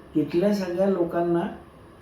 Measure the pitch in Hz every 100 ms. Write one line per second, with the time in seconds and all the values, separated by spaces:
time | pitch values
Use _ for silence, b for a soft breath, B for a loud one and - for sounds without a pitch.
0 | - 156 147 175 202 202 180 175 196 185
1 | 170 170 175 170 - - - - - -